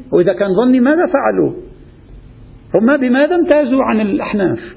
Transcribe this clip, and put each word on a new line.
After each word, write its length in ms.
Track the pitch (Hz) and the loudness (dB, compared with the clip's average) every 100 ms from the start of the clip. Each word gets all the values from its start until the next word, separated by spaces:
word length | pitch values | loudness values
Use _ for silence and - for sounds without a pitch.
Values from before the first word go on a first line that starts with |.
| - | -2
وإذا 200 | 170 180 | 0 2
كان 220 | 185 202 | 0 0
ظني، 260 | 185 254 254 | 0 2 2
ماذا 260 | 247 320 330 | 2 2 0
فعلوا؟ 460 | 277 220 185 147 - - - - - - - - - - - - | 0 -2 -2 -2 -4 -16 -20 -20 -20 -20 -20 -20 -20 -20 -20 -4
هم 220 | 185 226 294 | 0 2 2
بماذا 380 | 254 262 302 | 2 0 2
امتازوا 480 | 349 320 294 254 262 | 0 2 2 2 0
عن 180 | 226 220 | 0 0
الأحناف؟ 580 | 208 - - 208 170 - - | 0 -4 -4 -2 -2 -4 -10